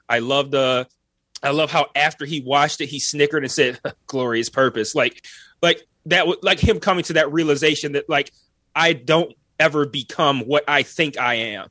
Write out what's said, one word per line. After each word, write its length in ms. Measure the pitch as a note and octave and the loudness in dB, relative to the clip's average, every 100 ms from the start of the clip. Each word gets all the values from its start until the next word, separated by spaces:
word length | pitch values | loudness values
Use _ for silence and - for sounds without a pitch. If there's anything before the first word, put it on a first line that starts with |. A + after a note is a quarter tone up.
| - | -4
I 100 | A#2 | -2
love 300 | A#2+ C#3 C#3 | 0 -2 0
the, 380 | C#3 C3 B2+ B2+ _ _ _ _ - | 0 0 0 -4 _ _ _ _ -6
I 80 | C#3 | -2
love 180 | D3 D3+ | 0 0
how 180 | E3 C#3 | 0 0
after 320 | C#3+ D3+ - D3 | 0 0 -2 -8
he 160 | D#3 | -8
watched 400 | B2+ C#3+ D3 - | 0 2 2 -2
it, 60 | C#3 | -8
he 120 | C#3 | -6
snickered 440 | - D3 D3 D#3 | -6 0 0 2
and 80 | C3+ | -2
said, 280 | D#3+ B2+ A#2+ - | 0 0 -2 -10
<laughs> 140 | - - | -12 -8
"Glorious 420 | C3+ B2 A#2 A#2 | -4 -2 -2 -2
purpose." 460 | - C3 A2+ G#2+ D3+ | 0 0 0 -2 0
Like, 280 | A#2+ - - - - _ | 0 -2 -14 -20 -20 _
like, 240 | E3+ - - _ D#3 | 0 0 -4 _ 0
that 140 | F3 | 2
w-, 180 | E3 F3 | 2 0
like, 180 | F#3 F#3+ | 0 2
him 200 | - F#3 | 2 2
coming 240 | G3+ F3+ | 0 0
to 100 | E3 | 0
that 180 | D#3+ C#3+ | 0 0
realization 600 | D#3 D#3+ C#3+ D#3 D3 D3 | 0 0 2 2 0 -2
that, 180 | C#3 - | -6 -2
like, 220 | C#3+ C#3+ _ _ _ _ D3+ | -2 -2 _ _ _ _ 0
"I 180 | E3 | 2
don't 400 | D3+ B2+ D#3+ E3 - _ - | 0 2 2 0 -6 _ 0
ever 260 | D#3 D3+ C#3+ | 0 2 -2
become 600 | C#3+ A#2 - D3+ C3+ A2+ | -4 -10 -2 0 0 2
what 160 | D3 - | 0 2
I 140 | C#3+ | 0
think 380 | C3+ - D#3 B2 | 0 -2 -2 -2
I 160 | B2 A#2 | -2 -2
am." 320 | A2+ G2+ F#2+ | -4 -8 -12